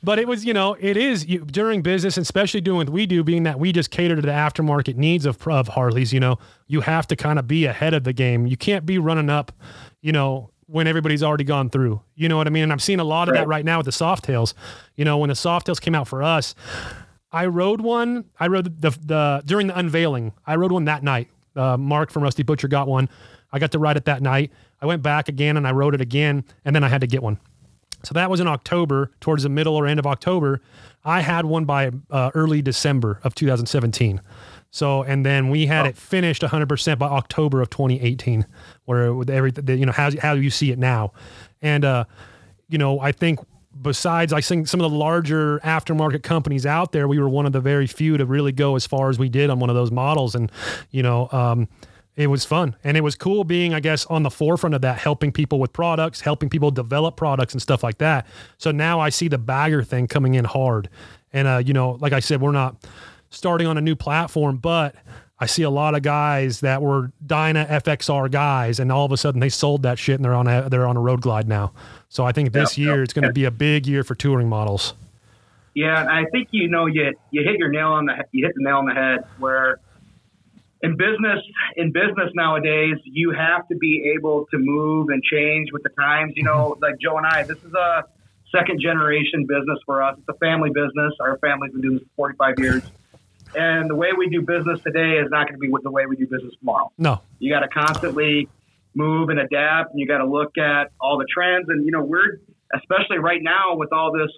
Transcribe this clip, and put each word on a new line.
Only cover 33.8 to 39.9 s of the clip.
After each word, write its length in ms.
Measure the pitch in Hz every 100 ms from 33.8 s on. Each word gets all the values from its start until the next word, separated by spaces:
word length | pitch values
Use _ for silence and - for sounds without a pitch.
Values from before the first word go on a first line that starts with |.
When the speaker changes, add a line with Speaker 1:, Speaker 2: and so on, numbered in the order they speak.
| 117 107 113 95 - - - - _
Speaker 1:
So, 320 | - 147 135
and 220 | 135 139 135
then 240 | 139 131
we 180 | 147 156
had 180 | 156 143
Speaker 2:
Oh. 40 |
Speaker 1:
it 60 | 117
finished 460 | - 190 175 151
a 60 | 151
hundred 180 | 156 147
percent 320 | 147 - 143
by 80 | 143
October 540 | 139 - - 151 135
of 80 | 123
twenty 320 | - 135 127
eighteen, 440 | 123 120 - 113 107 - - -
where 300 | - 123 120
with 160 | 123 127
every, 220 | 135 135
the, 260 | 131 135 131
you 80 |
know, 80 | 135